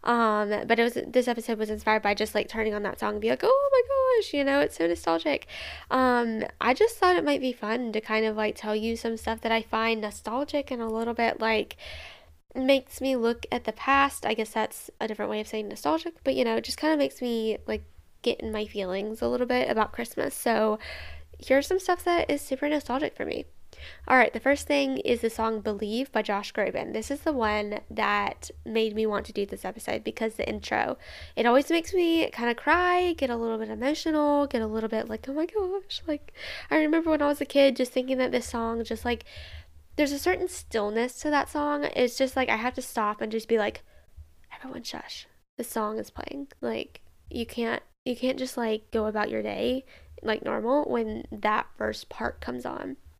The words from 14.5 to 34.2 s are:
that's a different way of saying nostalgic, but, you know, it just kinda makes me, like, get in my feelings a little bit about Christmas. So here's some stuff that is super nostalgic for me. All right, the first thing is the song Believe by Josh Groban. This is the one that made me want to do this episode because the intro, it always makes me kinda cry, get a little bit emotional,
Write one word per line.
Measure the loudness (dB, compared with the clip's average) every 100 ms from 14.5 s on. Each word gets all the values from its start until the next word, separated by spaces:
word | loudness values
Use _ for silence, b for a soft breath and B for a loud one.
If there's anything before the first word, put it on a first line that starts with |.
that's | -2 -2 -4 -16 -8
a | -6
different | -4 -4
way | -4
of | -4
saying | -6 -6
nostalgic, | -4 0 0 -2 -4
but, | 0 2
you | 2
know, | 0
it | -2
just | -2
kinda | 2 4
makes | 2 0
me, | -2 0 0 -2 -4
like, | -6 -8 -20 -20 -4
get | -2 -2
in | -4
my | -4 -4
feelings | -4 -4 -2 -4 -2
a | -2
little | 0 0
bit | 2 2
about | 2 0
Christmas. | -2 -8 -4 -4 -2
So | 2 4 4 0 B B B B B -16
here's | 2 2 4
some | 0
stuff | 2 0
that | 2 2 2
is | -2
super | -2 -2 0
nostalgic | 0 0 -2 -2 -4
for |
me. | -6 -4 -8 -16 -18 B B B 4
All | 6
right, | 6
the | 4
first | 2 2 4
thing | 2 2 0
is | 0 2
the | 0
song | 0 -2 0
Believe | -2 -4 -2 -2 0
by | -2
Josh | 0 -2 -2
Groban. | -2 0 0 -4
This | -4 -4
is | -2
the | 0
one | 2 2 0 -2 -6 -8
that | -2 0 2 0 -4 -14 -14 -4
made | 0 0 0
me | 0
want | -2 -4
to |
do | -6 -6
this | -4
episode | -8 -8 -6 -4
because | -6 -4 -4
the | -2 -4
intro, | -4 -2 0 0 -4 B B B 0
it | 6
always | 6 6
makes | 0 2
me | 2 4 4 2
kinda | 0 -2 0
cry, | 4 4 6 4 2
get | 0 -2
a | 0
little | -2 -2
bit | -4
emotional, | -2 0 0 2 4